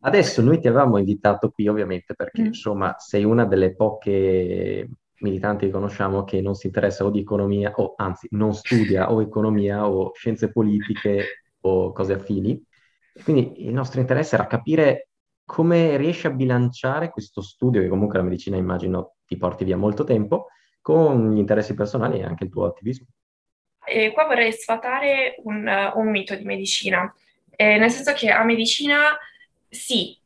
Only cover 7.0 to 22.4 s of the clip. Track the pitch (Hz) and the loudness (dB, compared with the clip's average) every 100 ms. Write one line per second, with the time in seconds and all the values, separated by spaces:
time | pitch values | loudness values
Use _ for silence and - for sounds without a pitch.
7 | 98 104 104 104 101 101 101 - 98 - | 0 0 -2 -2 0 0 -2 -2 -4 -2
8 | 98 92 - 104 107 104 - 120 104 98 | -6 -6 -6 -2 -2 -2 0 2 2 2
9 | 92 113 107 110 107 107 101 101 104 95 | 2 0 0 0 0 2 0 0 0 0
10 | 95 - - 110 104 120 107 104 104 107 | -2 -4 -6 -2 -2 0 2 2 -2 -4
11 | 107 101 98 - _ _ 95 95 90 - | 0 0 -2 -8 _ _ 0 2 0 -2
12 | 98 95 - 101 98 135 _ _ _ _ | -2 -2 -2 -2 -2 -2 _ _ _ _
13 | _ - - 151 120 - 110 123 127 127 | _ -12 0 2 2 -4 -6 -6 -4 -2
14 | 127 131 156 - - 120 135 156 151 131 | 0 0 0 0 0 -4 0 2 4 2
15 | - _ _ _ _ - 165 170 165 143 | -4 _ _ _ _ 0 2 4 4 2
16 | 147 170 165 135 131 123 123 123 131 143 | 0 -2 -4 0 2 2 2 0 -4 -2
17 | 165 - - - 95 - 127 117 92 95 | -4 -8 -12 -12 -14 -2 0 2 2 2
18 | 104 98 90 90 92 95 92 90 92 92 | 0 0 -2 -4 -4 -4 -2 -2 -2 -4
19 | - _ _ 90 90 87 95 90 107 104 | -6 _ _ -4 -4 -4 -4 0 0 -2
20 | 151 113 104 170 - _ _ _ - 156 | 0 0 2 -2 -4 _ _ _ 0 4
21 | 156 131 110 107 101 107 107 104 104 131 | 4 4 2 2 2 0 0 -4 -4 -2
22 | 117 104 92 82 | -2 -2 -6 -8